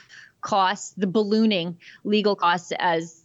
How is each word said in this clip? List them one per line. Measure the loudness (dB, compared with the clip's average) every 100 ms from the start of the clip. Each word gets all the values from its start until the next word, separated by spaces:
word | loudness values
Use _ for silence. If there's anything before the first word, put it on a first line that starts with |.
| -20 -20 -20 _
costs, | -4 0 0 -2 -8 -6
the | -2
ballooning | 0 2 2 2 2 -2 -8 -16 -12
legal | -2 0 2
costs | 2 0 0 -2 -4
as | 0 0 -2 -12